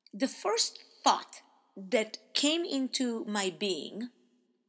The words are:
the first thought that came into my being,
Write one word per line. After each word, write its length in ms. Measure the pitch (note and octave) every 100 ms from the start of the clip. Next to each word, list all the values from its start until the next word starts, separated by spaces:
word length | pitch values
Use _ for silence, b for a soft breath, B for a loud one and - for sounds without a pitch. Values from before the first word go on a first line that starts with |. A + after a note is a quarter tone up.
| _
the 160 | G3+ C4
first 520 | - - A#4 - - - -
thought 380 | B3 - - - - _ _
that 440 | G3 F#3+ A3+ A3 - -
came 280 | - D4 E4
into 640 | E4+ C4+ B3+ - B3 A3+
my 240 | A3+ G#3 F#3+
being, 640 | D#3+ G3+ D#3 C#3+ G3+ A#3+ - _ _ _ _